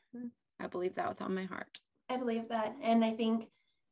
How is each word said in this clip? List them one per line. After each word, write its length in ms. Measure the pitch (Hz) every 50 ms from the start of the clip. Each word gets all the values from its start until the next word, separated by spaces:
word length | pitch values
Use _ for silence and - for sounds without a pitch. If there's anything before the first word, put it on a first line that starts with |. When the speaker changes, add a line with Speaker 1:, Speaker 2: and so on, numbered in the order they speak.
| _ _ -
Speaker 1:
Mm-hmm. 120 | 240 247 240 - _ _ _ _ -
Speaker 2:
I 80 | -
believe 260 | - - 180 180 185 185
that 140 | - - -
with 100 | - -
all 80 | - -
my 160 | 185 190 190
heart. 340 | 180 - - - - - - _ _ _ _ _ -
Speaker 3:
I 80 | 254
believe 300 | 254 247 233 226 226 - -
that. 260 | 226 220 214 214 - - -
And 200 | 226 226 226 226
I 120 | 226 220
think 340 | 233 226 226 226 226 - - _ _ _ _ _ _ _ _